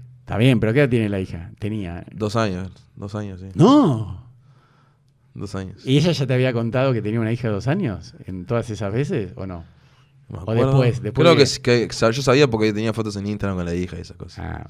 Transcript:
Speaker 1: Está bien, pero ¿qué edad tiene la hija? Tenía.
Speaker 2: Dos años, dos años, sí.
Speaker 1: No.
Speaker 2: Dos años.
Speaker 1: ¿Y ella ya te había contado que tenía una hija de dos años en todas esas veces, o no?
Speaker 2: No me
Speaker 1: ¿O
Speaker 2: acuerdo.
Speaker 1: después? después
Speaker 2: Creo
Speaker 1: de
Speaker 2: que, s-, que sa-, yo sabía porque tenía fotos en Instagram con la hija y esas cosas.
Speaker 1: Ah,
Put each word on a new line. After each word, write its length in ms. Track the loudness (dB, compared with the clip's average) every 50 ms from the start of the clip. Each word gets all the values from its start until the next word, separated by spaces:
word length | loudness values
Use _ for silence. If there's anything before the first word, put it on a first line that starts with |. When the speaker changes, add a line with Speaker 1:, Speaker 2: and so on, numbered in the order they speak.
| -18 -20 -20 -20
Speaker 1:
Está 160 | _ -6 -2 2
bien, 200 | 4 4 4 4
pero 140 | 2 2 2
¿qué 60 | 2
edad 100 | 2 4
tiene 180 | 2 0 0 0
la 120 | -2 -2
hija? 320 | -4 -6 -8 -10 -12 -14 -12 -8
Tenía. 440 | -8 -6 -6 -6 -6 -8 -10 -10 -12 -14
Speaker 2:
Dos 240 | -8 -6 -4 -2 0
años, 360 | 0 0 0 -2 -4 -6 -10 -12 -18 -20 _ _
dos 180 | -14 -12 -10 -8
años, 260 | -8 -8 -10 -10 -12
sí. 40 | -14 -6 2
Speaker 1:
No. 760 | 4 6 8 8 8 6 4 2 0 -2 -6 -10 -12 -16 -20 -20 _ _ _ _ _ _ _ _ _ _ _ _ _ _ _ _ _ _ _ -14
Speaker 2:
Dos 180 | -12 -12 -10 -8
años. 320 | -8 -8 -10 -12 -10 -2
Speaker 1:
¿Y 120 | 0 2 4
ella 140 | 4 2 2
ya 120 | 0 0
te 80 | 0 0
había 180 | 0 0 0
contado 420 | 0 -2 -2 -2 0 0 0 0 0
que 80 | 0 -2
tenía 160 | -2 -2 -2
una 120 | 0 -2
hija 180 | -2 -2 -2 -2
de 40 | -4
dos 140 | -2 -2 -2
años 480 | -2 -2 -2 -4 -4 -6 -10 -14 -20 -18 -14
en 200 | -12 -10 -10 -6
todas 240 | -4 -4 -4 -2 -4
esas 200 | -6 -6 -6 -4
veces, 420 | -2 -2 -2 -2 -2 -4 -4 -6 -8
o 100 | -12 -12
no? 180 | -10 -10 -12 -14 -16 -20 _ _ _ _ _ _ _ _ _ _ -14
Speaker 2:
No 80 | -12 -10
me 0 |
Speaker 1:
¿O 20 |
Speaker 2:
acuerdo. 240 | -6 -2 0 2 4
Speaker 1:
después? 360 | 4 4 4 4 4 2 0 -4
después 200 | -4 0 4 6
Speaker 2:
Creo 80 | 6 8
Speaker 1:
de 40 | 6
Speaker 2:
que, 60 | 6
s-, 180 | 4 2 0
que 260 | 0 2 2 2 2 0
sa-, 180 | 0 0 2 2
yo 120 | 2 2 2
sabía 240 | 4 6 6 6 4
porque 240 | 4 2 2 0 0
tenía 180 | 0 -2 -2 -2
fotos 220 | -2 -4 -4 -6 -6
en 100 | -4 -4
Instagram 300 | -4 -4 -4 -4 -2 -2
con 80 | -4
la 100 | -2 -2
hija 220 | -4 -4 -4 -8 -10
y 40 |
esas 160 | -14 -14 -16 -16
cosas. 220 | -18 -16 -14 -12 -10
Speaker 1:
Ah, 220 | -10 -10 -10 -12 -12